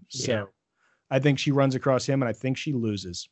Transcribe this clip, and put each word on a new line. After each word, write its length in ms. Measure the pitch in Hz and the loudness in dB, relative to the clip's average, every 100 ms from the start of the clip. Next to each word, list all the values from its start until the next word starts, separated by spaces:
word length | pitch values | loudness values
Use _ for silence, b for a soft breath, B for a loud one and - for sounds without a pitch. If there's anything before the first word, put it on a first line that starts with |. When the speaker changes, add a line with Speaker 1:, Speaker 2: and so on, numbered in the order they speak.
| - | -14
Speaker 1:
So 220 | 131 127 | -6 -2
Speaker 2:
Yeah. 120 | 110 101 _ _ _ _ _ _ | -2 -4 _ _ _ _ _ _
Speaker 1:
I 100 | 135 | 2
think 200 | 143 131 | 4 2
she 120 | 151 | 2
runs 220 | 139 135 | 2 2
across 320 | 131 143 127 131 | 2 2 2 2
him, 160 | 135 | 0
and 80 | 123 | 0
I 40 | |
think 240 | 107 131 131 | -2 -4 -4
she 160 | 156 | -4
loses. 540 | 131 113 101 92 90 - | -2 -2 -4 -6 -12 -12